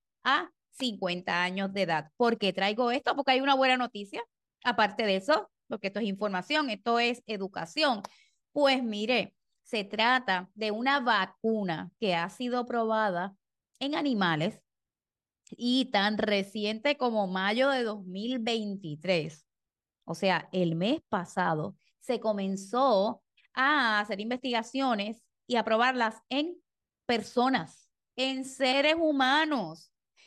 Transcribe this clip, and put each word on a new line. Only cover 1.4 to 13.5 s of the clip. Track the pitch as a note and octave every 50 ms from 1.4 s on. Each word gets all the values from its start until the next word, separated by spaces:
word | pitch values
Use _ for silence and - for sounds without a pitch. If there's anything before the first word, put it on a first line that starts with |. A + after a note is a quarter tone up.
| F3+
años | F3+ F#3 G3 G3 G3 G3
de | G3+ F#3+
edad. | E3 E3 D3+ D3+ - _ -
¿Por | A#3+ A#3 A3+ A3+
qué | G#3 F#3+
traigo | F3+ - F#3+ G3+ G#3+ A3 B3 A#3+
esto? | A#3+ - - B3 B3+
Porque | C#4 C4+ C4+ C4
hay | C4
una | C4+ C#4 C#4
buena | C4 C4 C4 B3+ B3+
noticia. | B3 A#3+ - G3+ G3+ G3 - F4 A#4 - _ _ _ _ _ _ -
Aparte | B3+ A3+ A#3 G#3+ G#3 G3+ - A3+
de | G#3 F#3+ F#3+
eso, | G3 C4 D4+ F4+ G4+ - _ _ _ -
porque | - G#3 - G3
esto | G3 G#3
es | A#3 G3+
información, | G3 G3 G#3+ G#3 F#3+ F3+ F3 - D4 D#4 D4 C4
esto | G#3+ - - A#3 A#3 A#3
es | A#3+ A#3+ B3 B3 - -
educación. | A3 F#3+ G3 F#3+ - - - F3 - D4+ D#4 C#4+ A#3+ G3+ F#3+ - - _ _ _ _ _ _ _
Pues | - D4 C#4+ C4+ C4 B3+
mire, | B3 A3+ G#3 G#3 G#3+ A3 B3+ A3+ G3 - - _ _ _ _ _
se | _ - - A3 G3
trata | G3+ - G#3 A3 A#3+ B3+ B3+ B3 - F#3 F3+ F#3 - _
de | G#3 A3 G#3+
una | G#3 A3 B3 C4+ C#4 C#4+
vacuna | A#3+ B3 A3+ G3+ F#3+ F#3+ - _ - A3+ A3+ G#3+ G3+ F3+ D#3+ D#3+ F#3 F3 - _
que | A3+ G3 F3
ha | E3 E3+ F#3
sido | - - B3+ B3 A#3+ B3 A#3+
probada | B3 A#3+ A#3 A3+ A3 A3 A3 A3 G#3 F3+ E3+ F3+ G3 G3 _ _ _